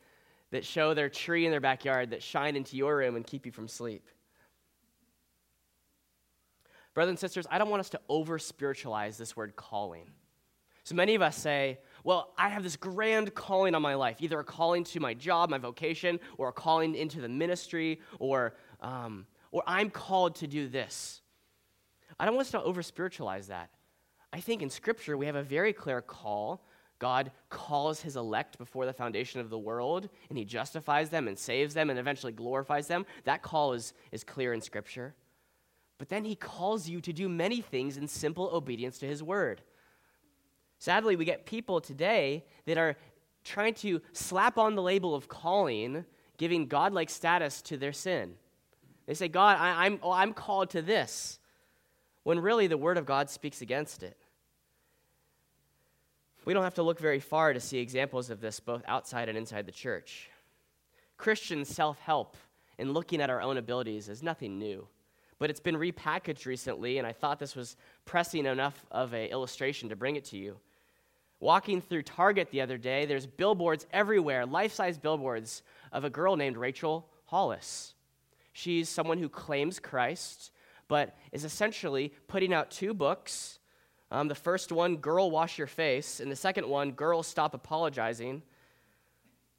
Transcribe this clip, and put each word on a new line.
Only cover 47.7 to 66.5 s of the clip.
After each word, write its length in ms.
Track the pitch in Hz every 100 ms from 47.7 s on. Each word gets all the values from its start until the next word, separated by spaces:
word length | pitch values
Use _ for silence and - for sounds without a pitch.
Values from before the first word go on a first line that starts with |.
| 147
their 160 | 139
sin. 420 | 139 190 165 90 87 _ _ _ _ _ _ -
They 80 | 151
say, 120 | 180
"God, 300 | 175 208 180
I, 300 | 170 170 190
I'm, 120 | 202
oh, 80 | 175
I'm 220 | 185 202 220
called 340 | - 196 185
to 120 | 170
this," 560 | 160 214 120 - - - _ _ _ _ _ _ _ _
when 180 | 151 170
really 280 | 185 233 190
the 100 | 156
word 220 | 156 175
of 80 | 135
God 200 | 139 143
speaks 320 | - 151 -
against 400 | 117 131 151 -
it. 120 | 90 - _ _ _ _ _ _ _ _ _ _ _ _ _ _ _ _ _ _ _ _ _ _ -
We 80 |
don't 100 | 190
have 120 | 185 180
to 80 |
look 160 | 165 165
very 220 | 156 139
far 320 | - 156 160
to 60 | 127
see 200 | - 131
examples 500 | 123 127 135 127 123
of 100 | 104
this, 200 | 110 -
both 240 | - 120 -
outside 420 | 123 - 123 113
and 80 | 110
inside 280 | 113 107 95
the 60 |
church. 580 | - 127 92 - - - - _ _ _ _ _ _ _ -
Christian 480 | 220 214 - 156 143
self-help 720 | - 156 147 - 147 107 - - _ _ -
and 160 | 135
looking 260 | 151 175 165
at 120 | 139
our 100 | 123
own 160 | 120 135
abilities 520 | 117 123 113 107 101
is 120 | 107
nothing 380 | 165 156 113 98
new, 280 | 107 98 107 _ _ _ _ _
but 100 | 151
it's 100 | 147
been 160 | 180 160
repackaged 720 | 170 165 156 175 175 143
recently, 540 | 131